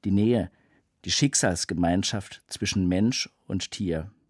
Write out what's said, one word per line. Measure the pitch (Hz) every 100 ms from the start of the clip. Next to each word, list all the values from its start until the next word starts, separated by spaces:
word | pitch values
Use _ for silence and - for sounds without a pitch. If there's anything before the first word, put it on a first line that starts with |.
die | 104
Nähe, | 98 107 120 82 _ _ _ _ _
die | -
Schicksalsgemeinschaft | - 143 - 110 87 - 80 85 90 95 107 - - _
zwischen | - 101 104 90
Mensch | 90 113 131 - _ -
und | 95 -
Tier | - 98 80 92 _